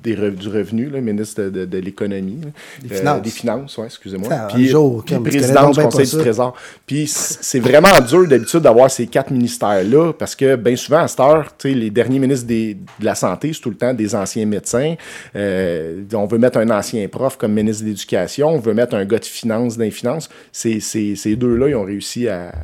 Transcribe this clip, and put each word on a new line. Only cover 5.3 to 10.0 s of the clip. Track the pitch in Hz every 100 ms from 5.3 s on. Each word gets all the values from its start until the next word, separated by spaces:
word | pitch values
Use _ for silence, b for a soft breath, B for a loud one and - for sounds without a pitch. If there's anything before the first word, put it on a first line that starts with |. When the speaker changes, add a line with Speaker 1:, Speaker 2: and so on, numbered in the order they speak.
| 139 127 139
Speaker 2:
connais | 143
donc | 139
Speaker 1:
du |
Speaker 2:
bien | 151
Speaker 1:
Conseil | -
Speaker 2:
pas | 135
Speaker 1:
du | 156
Speaker 2:
ça. |
Speaker 1:
Trésor. | 123 110 123 - B B -
Puis | 143 151
c-, | - - -
c'est | - 131
vraiment | 123 147 185 175
dur | 120 170 180
d'habitude | 123 113 170
d'avoir | 143 113 131
ces | - 117
quatre | 143 135
ministères-là, | 131 120 - 107 98 95 139